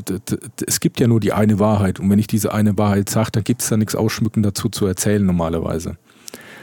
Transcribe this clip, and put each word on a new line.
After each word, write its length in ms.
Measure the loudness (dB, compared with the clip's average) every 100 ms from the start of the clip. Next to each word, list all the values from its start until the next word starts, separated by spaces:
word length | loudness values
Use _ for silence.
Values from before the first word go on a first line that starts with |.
| -6
d-, 120 | -6
d-, 180 | -6 -8
d-, 280 | -8 -8 -6
es 120 | -2
gibt 200 | -2 2
ja 80 | 2
nur 120 | 2
die 140 | 2
eine 260 | 2 2 4
Wahrheit. 400 | 2 2 0 0
Und 100 | 2
wenn 100 | 2
ich 80 | 2
diese 240 | 0 0
eine 240 | 0 2 2
Wahrheit 320 | 2 2 0
sage, 220 | 0 0
dann 120 | -2
gibt's 260 | -2 -2 0
da 80 | 0
nichts 180 | 0 0
Ausschmücken 460 | -2 -2 -2 0
dazu 260 | 0 0 -4
zu 160 | -2 -2
erzählen 360 | 0 0 2 2
normalerweise. 720 | 2 0 -2 -2 -4 -6 -12 _ _ -20 -20 -20 -20